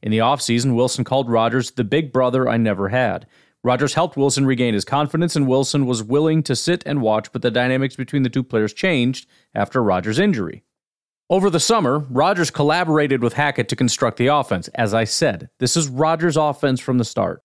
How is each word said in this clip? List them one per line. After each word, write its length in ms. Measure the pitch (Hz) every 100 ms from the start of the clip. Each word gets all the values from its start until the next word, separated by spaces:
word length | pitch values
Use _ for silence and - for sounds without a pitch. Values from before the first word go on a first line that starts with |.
In 80 | 107
the 80 | 110
offseason, 560 | 117 143 - 117 131
Wilson 300 | 117 123 -
called 260 | 120 135 120
Rodgers 400 | 117 113 127 120
the 140 | -
big 280 | 107 143 151
brother 380 | 127 127 127 123
I 80 | 117
never 320 | 110 95 98
had. 360 | 127 120 90 - _ _ _
Rodgers 300 | 120 123 139
helped 240 | - 170 -
Wilson 260 | 139 135
regain 300 | 135 123 120
his 100 | 107
confidence, 520 | - 139 147 160 170 160
and 120 | 139
Wilson 380 | 131 135 147 127
was 160 | 120
willing 400 | 110 143 156 160
to 120 | 143
sit 280 | 127 - 175
and 160 | - 143
watch, 320 | 110 107 107
but 80 | 123
the 100 | 123
dynamics 460 | 113 127 131 135 -
between 280 | 127 143
the 40 | 127
two 160 | 131
players 300 | 127 113 107
changed 520 | - 190 151 120 127 - _ _
after 280 | 104 101 131
Rodgers' 360 | 107 90 101 110
injury. 460 | 208 131 87 - _ _ _ _ _ _ -
Over 200 | 185 196
the 100 | 180
summer, 380 | - 226 143 143 139
Rodgers 420 | 127 165 190 151
collaborated 720 | - 147 165 175 156 147 131
with 120 | 117
Hackett 340 | - 147 135 120
to 80 | -
construct 400 | 123 - 120 -
the 120 | 123
offense. 400 | 147 - 92 -
As 260 | - 110
I 100 | 113
said, 460 | 110 - 151 92 76 -
this 180 | 127 170
is 100 | 147
Rodgers' 520 | 127 156 160 170 156
offense 420 | 151 135 143 127
from 160 | - 127
the 80 |
start. 380 | 123 - 95 87